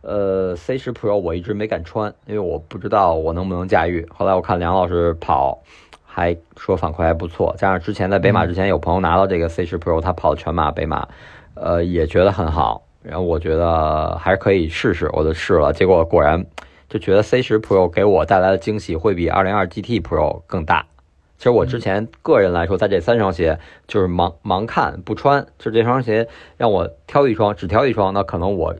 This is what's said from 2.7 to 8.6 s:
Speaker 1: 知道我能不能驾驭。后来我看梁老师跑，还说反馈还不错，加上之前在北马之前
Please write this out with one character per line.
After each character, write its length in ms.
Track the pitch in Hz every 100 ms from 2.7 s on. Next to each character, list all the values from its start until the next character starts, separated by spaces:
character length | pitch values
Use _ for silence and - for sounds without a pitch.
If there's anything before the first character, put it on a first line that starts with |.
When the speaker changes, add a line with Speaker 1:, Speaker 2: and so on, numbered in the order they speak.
| 92
Speaker 1:
知 100 | 98
道 240 | 104 92
我 180 | 80 80
能 160 | 85 95
不 60 |
能 140 | 90 92
驾 200 | 98 85
驭。 200 | 85 82
后 140 | - 95
来 80 |
我 80 | 92
看 160 | 90 90
梁 160 | 85
老 140 | 95 90
师 260 | 87 85 82
跑， 400 | - 71 67 - _ - _ - _
还 220 | - 87 82 _ -
说 180 | - 92
反 160 | 80
馈 60 | 76
还 160 | 82
不 120 | 82 85
错， 300 | - 85 -
加 120 | 98
上 100 | 92
之 140 | 85
前 180 | 98 95
在 80 | 101
北 140 | 95
马 120 | 98 85
之 80 |
前 140 | 87